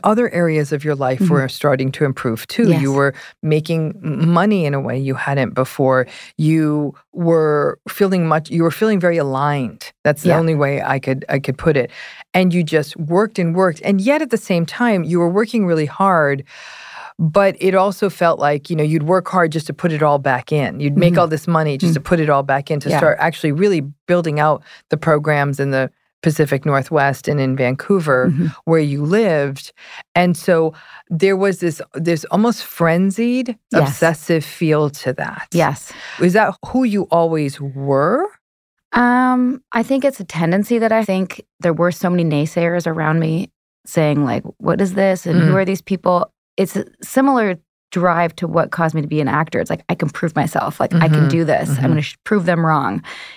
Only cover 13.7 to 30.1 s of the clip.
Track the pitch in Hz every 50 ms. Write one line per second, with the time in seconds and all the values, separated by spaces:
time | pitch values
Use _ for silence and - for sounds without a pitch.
13.7 | 151 - - 196 202 190 190 262 285 311 320 247 240 - - - 185 170 165 -
14.7 | - - 240 240 208 180 160 160 175 170 170 170 180 208 240 214 240 226 196 175
15.7 | 165 156 151 147 - - 196 196 185 160 151 143 139 135 139 _ - - - -
16.7 | - - - - - - - - - - 165 156 156 - 196 196 - - - 190
17.7 | 185 190 190 202 185 - 208 190 - - 175 165 160 - 143 143 147 143 - -
18.7 | 170 156 151 151 160 160 147 165 185 185 180 - - 185 170 160 147 160 - -
19.7 | 147 - - 170 156 147 156 147 147 139 135 139 127 127 - - 151 147 131 92
20.7 | - 135 147 143 143 147 175 175 175 180 175 156 160 143 - 175 165 160 156 151
21.7 | 139 135 180 170 160 139 - - 180 165 156 151 147 139 135 135 135 139 143 -
22.7 | 156 143 - 147 160 143 170 156 - - 160 170 160 - - 151 143 156 202 208
23.7 | 190 156 135 143 143 _ - - 175 175 170 160 147 147 147 156 143 - - -
24.7 | - - _ - 165 156 - 165 151 151 147 156 151 143 143 143 135 139 139 139
25.7 | 135 135 131 - _ _ _ _ _ - - 165 151 - 151 143 143 135 - 156
26.7 | 139 135 131 - 160 147 139 139 127 - - 147 147 139 135 131 131 135 127 123
27.7 | 131 - - - 202 185 160 151 131 127 127 180 135 143 175 156 - - - 165
28.7 | 165 160 151 143 139 143 147 156 190 220 226 190 160 147 143 139 139 - - -
29.7 | _ _ - - - - - _